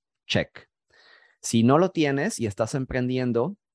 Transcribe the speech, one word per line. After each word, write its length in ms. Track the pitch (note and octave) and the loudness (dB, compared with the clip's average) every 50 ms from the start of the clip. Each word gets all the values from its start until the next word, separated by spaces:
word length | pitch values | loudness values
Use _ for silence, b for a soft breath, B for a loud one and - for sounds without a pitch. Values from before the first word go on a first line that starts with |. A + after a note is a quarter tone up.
| _ _ _ _ _ | _ _ _ _ _
check. 440 | - - F#2 - - - - - _ _ _ _ b b b b b b b b b b b | -2 -2 -2 -2 -4 -8 -20 -20 _ _ _ _ b b b b b b b b b b b
Si 220 | - - - A#2 A2+ | -6 0 2 4 4
no 140 | B2 C#3 | 6 6
lo 140 | D#3+ F#3 F#3 | 4 4 2
tienes 480 | - E3+ D3+ C#3 C#3 C#3 D3+ A3+ - - | 0 0 0 0 0 0 -2 -4 -4 -4
y 60 | A2+ | -6
estás 300 | G#2 - - A2+ - - | -4 -4 -4 -4 -4 -4
emprendiendo, 800 | C3+ C3 - C3 B2+ B2+ B2 B2+ B2+ B2+ B2 A#2 A#2 B2 F3+ G3+ - _ _ | -6 -6 -4 -4 -4 -2 -2 -2 -2 -2 0 0 0 0 -2 -4 -10 _ _